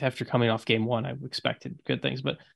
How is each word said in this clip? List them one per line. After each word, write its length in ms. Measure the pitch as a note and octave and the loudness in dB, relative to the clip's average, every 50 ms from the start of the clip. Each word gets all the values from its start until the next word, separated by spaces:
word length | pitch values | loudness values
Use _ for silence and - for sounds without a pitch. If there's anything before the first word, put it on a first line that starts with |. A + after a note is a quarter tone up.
| C#3+ | -2
after 220 | C3 - - C3+ | -2 -2 -2 -2
coming 260 | - - B2+ A#2+ A2+ | 0 2 4 4 4
off 140 | A2 A2+ - | 4 2 2
game 180 | - A2+ A2+ A2 | 2 2 2 2
one, 220 | A#2+ B2 A2+ C3+ | 2 0 0 -2
I 80 | C3+ B2+ C3+ C3 | -4 -6 -8 -10
expected 540 | B2+ - - - C3 B2 - - B1+ - - _ | -10 -8 -4 -2 -2 -2 -2 -6 -12 -12 -8 _
good 160 | - B1+ - - | -2 -2 0 0
things, 180 | C2+ C2+ C2+ | -2 -2 -2
but 180 | C2+ C#2 C#2 - - - _ | -2 -4 -4 -6 -10 -20 _